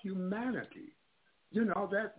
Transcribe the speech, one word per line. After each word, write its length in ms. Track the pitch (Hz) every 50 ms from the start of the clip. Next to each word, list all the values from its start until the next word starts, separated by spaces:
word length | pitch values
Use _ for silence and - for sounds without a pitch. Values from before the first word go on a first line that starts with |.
humanity. 920 | - 190 190 185 180 185 196 220 240 254 233 147 110 - - 87 - - - _ _ _ _ _ _ _ _ _ _ _
You 140 | - 208 233
know, 220 | 208 175 196 202 180
that, 220 | 196 202 220 - -